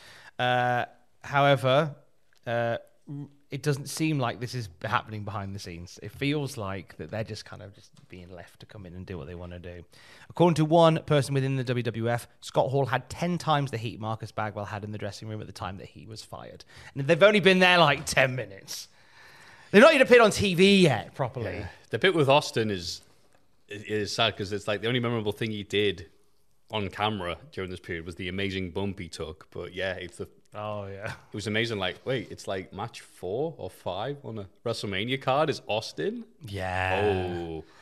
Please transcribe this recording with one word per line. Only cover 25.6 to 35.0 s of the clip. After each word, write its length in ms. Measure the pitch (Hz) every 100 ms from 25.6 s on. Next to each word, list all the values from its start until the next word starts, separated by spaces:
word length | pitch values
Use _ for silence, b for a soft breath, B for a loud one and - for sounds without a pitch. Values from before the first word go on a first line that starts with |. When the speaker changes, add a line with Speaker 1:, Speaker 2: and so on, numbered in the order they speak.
Speaker 2:
did 440 | 98 101 104 90 87 _ _ _ _ _ _
on 180 | 107 95
camera 480 | - 107 104 87 82 -
during 180 | - 92
this 80 | 90
period 280 | - 85 85
was 80 |
the 140 | 85 92
amazing 420 | 95 98 95 92
bump 280 | 87 101 92
he 100 | 85
took. 380 | - 78 76 -
But 240 | - 90
yeah, 180 | 90 95
it's 240 | 90 90 -
the 120 | 95 _ _
Speaker 1:
Oh, 320 | 104 107 104 98
yeah. 260 | 98 107
Speaker 2:
it 220 | - -
was 120 | 107 107
amazing. 320 | 107 117 104
Like, 200 | 92 87 113
wait, 220 | 131 95
it's 180 | 101 -
like 240 | 98 -
match 300 | 95 117 -
four 520 | - - 90 113 160 135
or 100 | 92
five 480 | - 98 90 123 143
on 140 | 117 113
a 100 | 95 _
WrestleMania 560 | 117 117 110 95